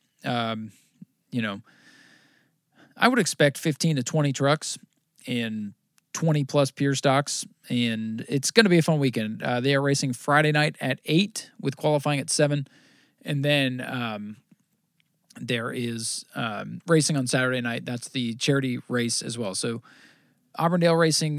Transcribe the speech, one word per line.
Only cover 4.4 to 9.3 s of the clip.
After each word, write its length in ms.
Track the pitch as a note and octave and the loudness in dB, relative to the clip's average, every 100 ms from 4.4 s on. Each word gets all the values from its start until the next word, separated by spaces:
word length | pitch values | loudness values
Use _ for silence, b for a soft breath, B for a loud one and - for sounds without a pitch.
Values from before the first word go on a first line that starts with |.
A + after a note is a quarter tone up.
| C#3 D#3 - - _ _ _ _ - | 2 0 -2 -10 _ _ _ _ -6
and 460 | B2 A2+ A2 G#2 - _ _ _ | -4 -2 -4 -8 -10 _ _ _
twenty 300 | - D#3+ D3+ | -2 2 2
plus 280 | C#3 D3 C3+ | 2 2 0
pier 240 | - C#3 C3+ | 0 0 2
stocks, 500 | C#3+ C3+ C#3+ - - _ - | 2 2 2 -4 -8 _ -4
and 560 | B2 A#2+ A2+ A2 A2+ - | 0 0 -2 -4 -6 -4
it's 240 | C#3+ C3+ | -2 0
gonna 180 | - G#3 | 4 6
be 100 | F3 | 6
a 40 | |
fun 160 | D#3 D#3 | 4 2
weekend. 420 | C#3 A#2 G#2+ | 2 0 -4